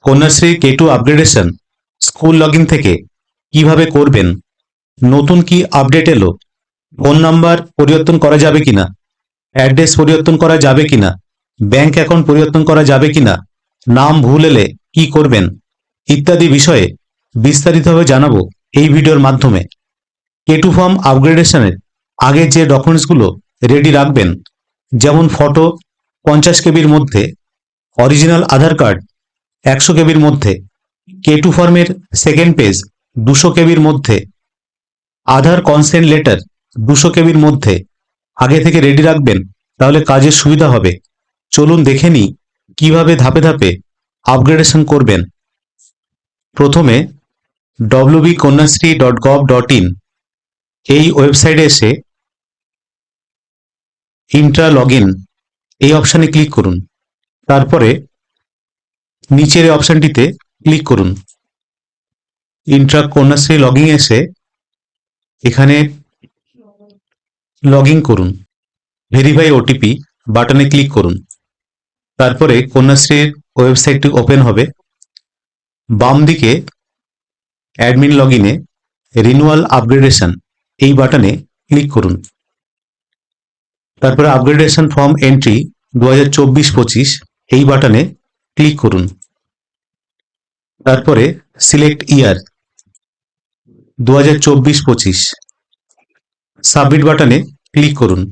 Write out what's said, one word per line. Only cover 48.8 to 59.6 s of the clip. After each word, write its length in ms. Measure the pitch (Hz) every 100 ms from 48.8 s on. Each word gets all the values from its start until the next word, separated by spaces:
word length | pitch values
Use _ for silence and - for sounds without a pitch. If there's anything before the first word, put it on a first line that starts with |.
| 165
ডট 220 | 151 127 120
গভ 160 | 135 139 135
ডট 260 | 123 120
ইন 140 | 131 92 90 _ _ _ _ _ _ _ _ -
এই 220 | 139 160
ওয়েবসাইটে 520 | 143 139 143 165 156 151
এসে 240 | - 110 143 _ _ _ _ _ _ _ _ _ _ _ _ _ _ _ _ _ _ _ _ _ _ _
ইন্ট্রা 340 | 147 147 139 160
লগইন 380 | 143 127 127 101 95 95 _ _ _ _ _
এই 140 | 139
অপশনে 340 | 156 - 165 160
ক্লিক 220 | 156 147
করুন। 240 | 147 95 90 95 _ _ _ _ _ -
তারপরে 420 | 139 135 170 113 131 - _ _ _ _ _ _ _ _ _ _ _ _
নিচের 320 | 139 147 170